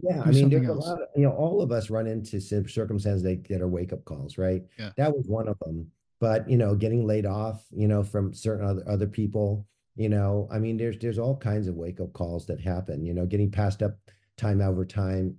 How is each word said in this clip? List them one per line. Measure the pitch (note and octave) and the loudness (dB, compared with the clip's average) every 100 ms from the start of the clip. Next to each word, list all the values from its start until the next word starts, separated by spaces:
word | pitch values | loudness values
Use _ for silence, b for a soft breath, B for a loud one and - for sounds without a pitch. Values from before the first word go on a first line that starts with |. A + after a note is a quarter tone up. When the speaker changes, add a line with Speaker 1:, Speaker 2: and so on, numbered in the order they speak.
Speaker 1:
Yeah, | F3+ D#3+ | -2 2
Speaker 2:
Do | |
Speaker 1:
I | D#3 | 6
mean, | |
Speaker 2:
something | C3+ C#3 | 8 8
Speaker 1:
there's | C3+ B2 | 6 4
a | |
Speaker 2:
else. | C#3+ E3 | 0 -2
Speaker 1:
lot | E3+ | -6
of, | C#3+ D3 | -2 4
you | |
know, | C#3 | 4
all | - D#3+ G4+ | 4 2 2
of | C#3+ | 2
us | A#2 G#2 | 0 -2
run | A2 A2 | -2 -2
into | A2 G#2+ G2+ | -4 -4 -6
cir-, | - G#2 G2 | -2 -2 0
circumstances | - G#2+ G#2 G2+ G2 | -2 -2 0 0 0
that, | F#2 F#2 - | 0 -2 -2
that | F#2+ | -2
are | F2+ | 0
wake-up | F2+ F2+ F#2 | -2 -4 -6
calls, | - D2+ C#2+ - | -10 -10 -10 -2
right? | F#2 F#2 F#2 - | 0 0 -4 -10
Speaker 2:
Yeah. | G#2 A2 | -8 0
Speaker 1:
That | D3+ C#3+ | 0 0
was | B2+ | -2
one | A2+ A2 | -2 -2
of | G2+ | -4
them. | D#2+ E2 D#2+ _ _ - | -6 -8 -10 _ _ -2
But, | A2+ A2 - | 2 2 2
you | B2 | 2
know, | G#2 G#2 | 4 2
getting | A2 A#2+ G#2+ | 2 0 2
laid | G#2+ G#2 | 0 0
off, | G2+ A2 G#2 - | -2 -4 -8 -10
you | - G#2 | 0 2
know, | G#2 | 2
from | G2+ G#2 G2 | 0 0 -2
certain | - A2+ G#2 | -2 -4 -2
other, | G2+ F#2 G#2+ | -2 -2 -2
other | G2+ G#2 | 0 0
people, | G#2 G#2 G#2 G2+ G#2 G#2 _ _ - | 0 -2 0 0 -2 -6 _ _ -4
you | G#2+ | 0
know, | G#2 G2 G2+ G2 | 2 2 0 -2
I | A2 | -2
mean, | A2 A2+ | -2 0
there's, | A#2 G#2+ | -2 -2
there's | A#2 A2+ | -4 -2
all | A#2+ C#3 | 0 0
kinds | A2 G#2+ F#2 | 0 0 -2
of | |
wake-up | E2+ E2+ F2+ F2+ | -4 -6 -8 -8
calls | - E2+ F2 - | -6 -4 -4 -6
that | E2+ | -6
happen, | F2 F2+ F#2 D2 | -4 -4 -4 -4
you | E2 | -4
know, | F2 F2+ | -2 0
getting | G2+ G2+ | 2 2
passed | G2+ G2+ G2 | 2 0 2
up | G2+ - _ b b - | -2 -4 _ b b -6
time | G#2+ G2+ | 0 2
over | G2 F#2 | 2 0
time, | F#2 G2 F#2+ F#2+ F#2 | -2 -2 -2 0 -2